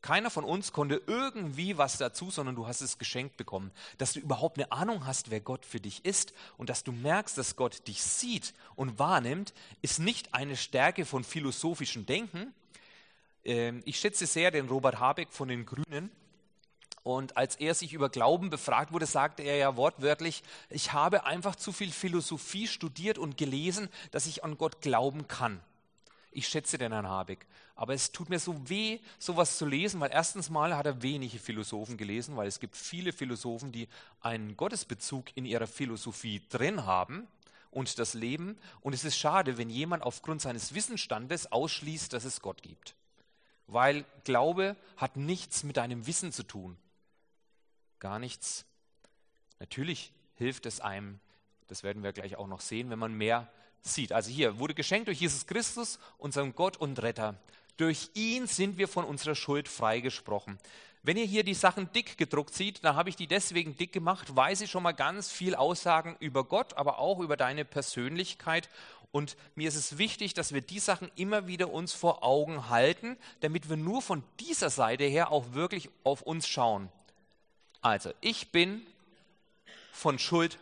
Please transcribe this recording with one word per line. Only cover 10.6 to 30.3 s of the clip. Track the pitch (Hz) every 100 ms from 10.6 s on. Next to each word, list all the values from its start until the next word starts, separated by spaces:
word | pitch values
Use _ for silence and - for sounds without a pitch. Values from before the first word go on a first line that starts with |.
| - 131 143 185
von | 165 135
philosophischem | 123 160 143 - 160 165 135 120 98
Denken. | 156 226 165 240 - _ - - - - _ _ _
Ähm, | - 120 117 120
ich | 131 -
schätze | 208 214 165
sehr | 165 175
den | 156 131
Robert | 131 131 110
Habeck | 127 147 170
von | - 131
den | 123 113
Grünen. | 135 156 147 190 - _ _ _ _ _ _ - -
Und | - 127 135 -
als | 131 -
er | 151
sich | 165 165
über | 156 139
Glauben | 127 117 170 190
befragt | 151 - 123 151
wurde, | 165 160
sagte | 143 143 -
er | 143 143
ja | 139 123
wortwörtlich, | 143 - 139 147 165 - - - -
„Ich | 151 -
habe | 147 160 196
einfach | - 175 185 -
zu | -
viel | 180 196
Philosophie | - 190 175 - 160 - 190 220
studiert | - 165 135 190 214
und | 160 135
gelesen, | 143 135 165 185 202 - -
dass | 151 151
ich | 151
an | 160 151
Gott | 160 -
glauben | 147 120 131 147 147
kann.“ | - 120 95 - _ _ _ _ _ _
Ich | - -
schätze | 156 147 127
den | 120
Herrn | 110 101
Habeck. | 95 92 95 - - -
Aber | - 113
es | 135 -
tut | - 170
mir | 180
so | 180 156 131
weh, | 190 220 226 - -
sowas | - 170 165 -
zu |
lesen, | 151 139 202 190
weil | 143
erstens | 147 165